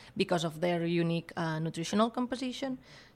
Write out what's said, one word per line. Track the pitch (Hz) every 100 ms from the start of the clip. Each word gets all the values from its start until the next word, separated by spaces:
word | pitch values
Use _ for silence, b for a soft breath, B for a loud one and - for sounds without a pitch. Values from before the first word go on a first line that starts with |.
| B -
because | 196 175
of | 165 156
their | 175 170 170
unique, | 170 170 170 - -
uh, | 165 156
nutritional | 165 165 165 202 233
composition. | 247 247 247 254 240 269 254 B B B